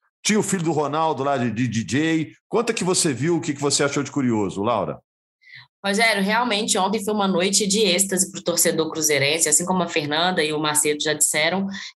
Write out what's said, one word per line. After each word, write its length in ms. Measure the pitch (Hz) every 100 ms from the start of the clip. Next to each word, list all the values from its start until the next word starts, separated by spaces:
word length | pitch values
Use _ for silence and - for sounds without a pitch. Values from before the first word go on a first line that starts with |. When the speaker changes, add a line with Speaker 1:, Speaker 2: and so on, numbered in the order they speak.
| _ _
Speaker 1:
Tinha 140 | - 214
o 20 |
filho 220 | - 190
do 80 | 165
Ronaldo 500 | 147 139 151 160 131
lá 140 | 139 135
de, 140 | 120
de 340 | 104 123 113
D 0 |
J. 480 | - 135 160 175 - - _
Conta 240 | 214 233
que 100 | 220
você 280 | 185 170 165
viu, 240 | 123 156 165
o 40 |
que 120 | 151
que 80 | 139
você 240 | 143 131
achou 180 | 143 147
de 80 | 131
curioso, 520 | 147 123 110 95 85
Laura? 360 | 110 110 78 - _ _ _ _ - - - _
Speaker 2:
Rogério, 400 | 196 202 226 202
realmente 520 | 196 226 247 208 226 202
ontem 260 | 196 220
foi 100 | 214
uma 140 | 214 190
noite 360 | 170 196 196
de 140 | 196 202
êxtase 540 | 202 175 196 180 -
pro 100 | 160
torcedor 480 | - 170 175 160 160
cruzeirense, 580 | 160 151 143 139 160 156
assim 160 | 151
como 160 | 180 180
a 80 | 170
Fernanda 540 | 165 147 151 180 175
e 100 | 156
o 60 | 151
Macedo 420 | 151 147 151 147
já 120 | 156
disseram, 560 | 151 - 151 160 190 196 196 -